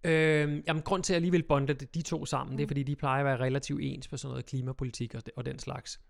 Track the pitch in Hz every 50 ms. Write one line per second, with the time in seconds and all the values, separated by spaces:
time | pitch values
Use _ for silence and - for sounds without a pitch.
0 | - 170 160 160 160 156 156 151 151 147 147 147 - - 160 160 156 - 196 190
1 | 185 - 185 170 170 180 175 175 160 - 151 139 139 135 147 139 135 - - 165
2 | 151 - 165 156 - - - 135 131 - 131 139 - 214 147 139 139 135 143 -
3 | - 139 131 139 143 139 135 120 127 131 131 139 139 - 143 - 143 139 139 135
4 | 127 - - 127 - 135 123 131 123 - - 135 127 127 131 - 135 127 117 -
5 | 120 117 - 117 - - - - 127 127 127 - - - 131 131 - - - -
6 | - -